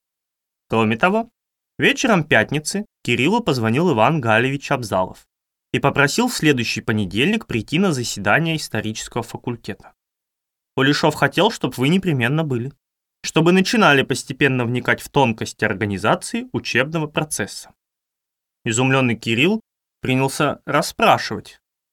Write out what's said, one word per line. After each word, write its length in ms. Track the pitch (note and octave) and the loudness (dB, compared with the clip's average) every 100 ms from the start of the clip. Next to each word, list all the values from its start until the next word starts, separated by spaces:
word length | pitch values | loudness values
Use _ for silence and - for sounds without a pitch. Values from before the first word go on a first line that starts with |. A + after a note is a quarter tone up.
| _ _ _ _ _ _ - | _ _ _ _ _ _ -4
Кроме 280 | A2+ A2 A2+ | 0 2 2
того, 340 | F3+ G#3+ A#3 _ _ _ _ - | 0 0 -4 _ _ _ _ -2
вечером 440 | E3 C#4 F3+ F3+ D3+ | 0 2 2 2 4
пятницы 600 | A#2+ G#2+ D3 - G3 G#3 _ | 2 2 -2 -4 -8 -8 _
Кириллу 380 | - A#2+ C#3 A#3 | -4 0 2 0
позвонил 500 | A#3+ C3 A2 B2 F3+ | 0 0 0 2 2
Иван 300 | A2+ A#2+ D#3+ | 4 2 2
Галевич 500 | A#2 A2 C3 C#3 - | 2 2 2 -4 -4
Абзалов 540 | C#3 G#2+ F#2+ F#2 - _ _ _ _ _ | -4 -2 -4 -4 -8 _ _ _ _ _
и 80 | G#2+ | -2
попросил 480 | C#3+ C#3 C#3+ - B3 | 0 2 2 2 -2
в 80 | - | 0
следующий 460 | D#3 B2+ A2+ - | 0 2 0 -6
понедельник 640 | - G#2+ F#2 G2+ D#3 A3 - | -2 -2 -2 0 0 -2 -4
прийти 320 | A#2 G#2 D#3 | -6 -4 0
на 120 | G3 | 0
заседание 640 | C3 A#2 - G2+ B2 E3 D#3 | 0 -4 -4 2 2 2 -4
исторического 680 | - A2 A2 A2 - A#2+ | -6 -6 -6 -8 -8 -8
факультета. 720 | A#2 - - A#2+ - G2 - _ _ _ _ _ _ _ _ - | -8 -10 -10 -10 -10 -14 -16 _ _ _ _ _ _ _ _ 0
«Кулешов 400 | C3+ C#3+ D#3+ - | 2 2 0 2
хотел, 340 | C#3 - G#3 | 0 2 0
чтоб 260 | - C#3 A#2+ | 0 -6 -2
вы 140 | C3+ | 0
непременно 540 | F#3+ F#3 C3+ A#2 D3+ | 0 0 -2 0 -2
были, 280 | D#3 B2 B2+ - _ _ _ _ | -2 -4 -6 -14 _ _ _ _
чтобы 280 | - D#3+ E3 | -4 2 4
начинали 520 | F#3 F#3+ A3+ F3 C#3 | 4 4 4 6 4
постепенно 640 | B2+ B2+ - C3 C#3+ C3 A#2 | 2 -4 -6 0 0 2 -2
вникать 360 | B2 A#2+ A#2 | -2 -2 -4
в 80 | - | -2
тонкости 560 | D3 C3 A2 A2 - G#2+ | 0 2 0 -6 -4 -2
организации 800 | G2 G#2 G2 G#2+ F3+ - A#3 B3+ | -2 -4 -2 0 -2 -2 -8 -6
учебного 560 | - - A#2+ D3 E3 D3+ | -8 -4 -2 -2 -4 -4
процесса». 640 | - D3+ - G2 - - _ _ _ _ _ _ _ _ _ A#2+ | -4 -6 -6 -8 -10 -20 _ _ _ _ _ _ _ _ _ -4
Изумлённый 500 | A2 C3 C3+ B2 A2 | 0 2 2 2 -2
Кирилл 460 | A#2 A2+ E3 A3 - _ _ _ | -2 0 2 0 -6 _ _ _
принялся 600 | - B2+ C3+ - D3 - - | -2 0 0 0 -2 -2 -4
расспрашивать, 920 | C#3+ F3+ - G#3+ B2 - G2+ - - _ _ _ | -2 -2 0 2 4 0 -10 -12 -20 _ _ _